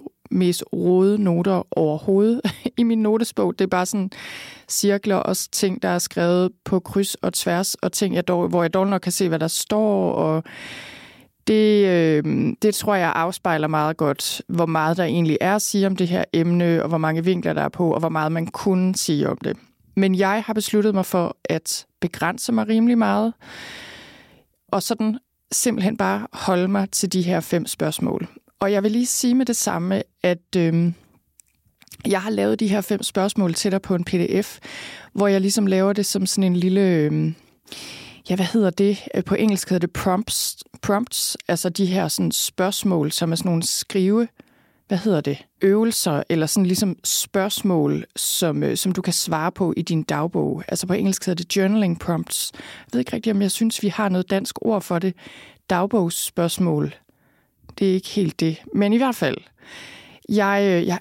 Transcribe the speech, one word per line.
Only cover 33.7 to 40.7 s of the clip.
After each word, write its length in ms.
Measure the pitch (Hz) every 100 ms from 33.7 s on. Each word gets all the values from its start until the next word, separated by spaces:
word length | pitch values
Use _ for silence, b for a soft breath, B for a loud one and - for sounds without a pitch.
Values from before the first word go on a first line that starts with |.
dig 100 | 190
på 120 | -
en 100 | 180
P 60 | 175
D 340 | 180 170 185
F, 140 | 214 - B B B B B
hvor 160 | - 202
jeg 120 | 196
ligesom 260 | 196 208 196
laver 260 | 190 190
det 140 | 208 202
som 200 | 196 190
sådan 180 | -
en 120 | 190 180
lille, 240 | 180 190
øhm, 540 | 190 170 151 156 156 160 b _ _ B B B B B -
ja, 60 | 180
hvad 100 | 180
hedder 240 | 233 196
det? 280 | 170 202 202 -
Øh, 100 | -
på 100 | 180
engelsk 340 | - 220 196 -
hedder 180 | 185 175
det 60 |
prompts, 640 | - - 185 226 - - - -